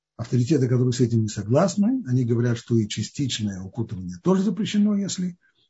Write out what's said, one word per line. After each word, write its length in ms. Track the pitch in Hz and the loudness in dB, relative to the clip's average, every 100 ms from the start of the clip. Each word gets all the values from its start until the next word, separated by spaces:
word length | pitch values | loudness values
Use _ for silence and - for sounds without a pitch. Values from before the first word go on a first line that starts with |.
| _ - | _ -14
авторитеты, 500 | 117 123 120 147 127 | -2 0 2 2 4
которые 260 | 123 127 | 2 2
с 80 | 123 | 2
этим 220 | 120 117 | 2 2
не 60 | 110 | 0
согласны. 760 | 107 98 139 190 196 202 269 135 | -4 0 2 2 2 0 0 0
Они 160 | 127 | 0
говорят, 340 | 117 117 123 113 | 2 2 0 -2
что 180 | - 113 | 0 0
и 120 | 107 | 0
частичное 720 | - 107 - 131 - 104 95 | -4 -6 -6 -6 -4 -6 -6
укутывание 560 | 95 - 110 92 90 90 | -10 -8 -8 -8 -10 -4
тоже 200 | 175 190 | 0 2
запрещено, 540 | 202 180 202 208 208 202 | 0 -2 -2 2 2 2
если 420 | 190 - 180 - _ _ | -2 -4 -6 -8 _ _